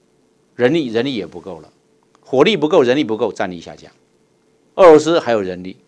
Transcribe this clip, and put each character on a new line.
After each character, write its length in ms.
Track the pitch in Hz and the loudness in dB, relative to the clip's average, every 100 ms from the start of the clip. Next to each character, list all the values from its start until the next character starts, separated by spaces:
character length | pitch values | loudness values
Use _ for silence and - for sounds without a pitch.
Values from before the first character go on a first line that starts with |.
| _ _ _ _ _ - | _ _ _ _ _ -4
人 180 | 123 | -2
力， 140 | 170 127 | -2 -4
人 180 | 110 135 | -4 -4
力 80 | |
也 140 | 117 85 | -8 -10
不 120 | 85 | -16
够 200 | 90 82 | -18 -18
了， 120 | 78 _ _ _ _ _ | -20 _ _ _ _ _
火 220 | - 131 | -4 0
力 120 | 190 190 | 2 2
不 120 | 151 | 0
够， 140 | 185 | 2
人 140 | 120 139 | 2 0
力 80 | |
不 140 | 120 110 | -2 -4
够， 140 | 113 | -6
战 200 | - 101 | -6 -10
力 80 | 87 | -10
下 160 | 82 78 | -18 -20
降。 160 | 76 _ _ _ _ _ _ _ _ - | -20 _ _ _ _ _ _ _ _ 4
俄 120 | 180 | 8
罗 100 | 156 | 8
斯 220 | 151 165 | 4 -2
还 120 | 120 | 0
有 80 | 110 | -4
人 200 | 92 90 | -4 -10
力 160 | 92 - | -14 -18